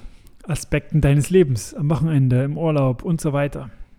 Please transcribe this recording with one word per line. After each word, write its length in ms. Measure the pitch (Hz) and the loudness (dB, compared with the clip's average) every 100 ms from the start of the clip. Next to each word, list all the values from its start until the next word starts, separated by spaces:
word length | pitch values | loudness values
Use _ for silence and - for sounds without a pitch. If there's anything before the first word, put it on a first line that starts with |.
| - - - - - | -6 -20 -20 -16 -8
Aspekten 560 | 143 - 147 - 156 | -8 -4 -4 0 0
deines 280 | 143 143 - | 4 2 4
Lebens, 440 | 185 147 117 - | 4 4 0 -6
am 160 | 247 147 | -6 -2
Wochenende, 540 | 151 160 147 131 123 | 0 0 2 2 2
im 140 | 139 147 | 0 -2
Urlaub 460 | 160 151 131 123 | -2 0 0 -2
und 160 | - 165 | -4 -2
so 140 | 156 | -2
weiter? 360 | 143 143 139 127 - - | -2 -2 -6 -14 -16 -20